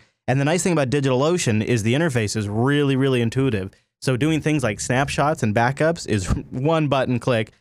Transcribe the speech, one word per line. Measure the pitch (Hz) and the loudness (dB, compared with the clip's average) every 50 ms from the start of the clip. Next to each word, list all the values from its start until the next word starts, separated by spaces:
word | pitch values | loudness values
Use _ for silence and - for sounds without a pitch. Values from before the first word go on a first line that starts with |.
| - _ _ _ _ - | -14 _ _ _ _ -2
And | 127 139 | 0 0
the | 139 | 2
nice | 147 165 185 - | 2 0 0 0
thing | 196 170 | 0 2
about | 151 139 120 | 2 2 0
DigitalOcean | 120 147 135 135 127 123 139 156 180 180 - 131 110 107 107 | 0 0 2 2 2 2 2 2 0 0 0 0 0 0 0
is | - 123 113 98 | 0 0 0 0
the | 113 120 | 0 0
interface | 139 170 165 127 120 110 101 - | 2 0 0 0 0 -2 -2 -2
is | 110 104 101 | -4 -4 -2
really, | 101 110 120 135 143 147 147 135 135 | -2 0 0 2 2 2 2 2 2
really | 127 135 135 131 123 | 2 2 2 2 2
intuitive. | 117 113 - 131 135 135 113 98 95 95 - _ _ _ _ _ | 0 0 0 0 0 0 0 -2 -4 -8 -12 _ _ _ _ _
So | - - 127 113 | -4 -2 -2 0
doing | 135 156 160 147 | 0 0 0 0
things | - 156 151 151 120 | 0 0 0 0 0
like | 110 104 - | -2 -2 -4
snapshots | - - 127 127 143 - - - 143 147 160 - - | -4 -2 0 0 0 0 -2 0 0 0 0 0 -2
and | 110 101 | 0 2
backups | 117 120 123 135 - 151 160 170 - - - | 2 2 2 2 0 0 0 0 -2 -4 -2
is | 110 104 90 87 | -2 -2 0 -2
<laughs> | - 143 - - | -2 -4 -4 -6
one | - 123 131 160 165 160 156 139 | -6 -4 0 0 2 2 2 2
button | 143 135 127 123 127 117 | 0 0 0 0 -2 -2
click, | - 135 123 110 110 - - _ | 0 0 0 0 -2 -4 -8 _